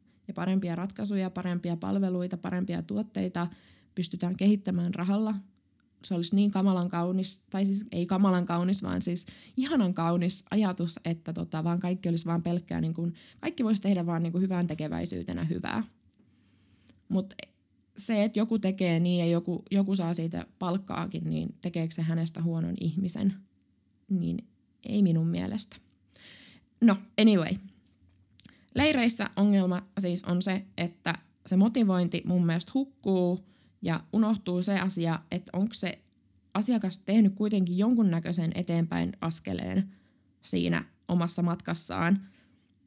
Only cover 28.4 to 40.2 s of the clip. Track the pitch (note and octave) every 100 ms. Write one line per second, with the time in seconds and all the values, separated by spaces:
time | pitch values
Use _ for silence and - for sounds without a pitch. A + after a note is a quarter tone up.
28.4 | - - _ - D4+ C#4 A#3 A#3+ G3+ -
29.4 | G#3 G3 F#3 F3+ - - F#3 F3 - F3+
30.4 | F#3+ F#3+ - - F3 - E3+ E3 _ _
31.4 | - F#3 A3 B3 G#3 F3+ E3+ F3 - F3+
32.4 | E3+ E3 - C4+ C4+ - G3 F#3+ F3+ F3+
33.4 | - _ _ _ F3 E3 - G#3 G#3+ G3+
34.4 | - F3+ F#3+ F#3+ F#3+ F#3+ E3 D#3+ - F3+
35.4 | - F3+ G#3+ - F#3 - _ _ _ _
36.4 | _ G3 A3 A#3 F#3 - - A3 G3+ G3
37.4 | G#3+ G#3 F3 F3+ A3 A#3+ G3+ E3 E3 E3+
38.4 | E3 F3+ F3 E3+ E3 F3 - - E3 -
39.4 | - F#2 - F#3+ G3 - _ _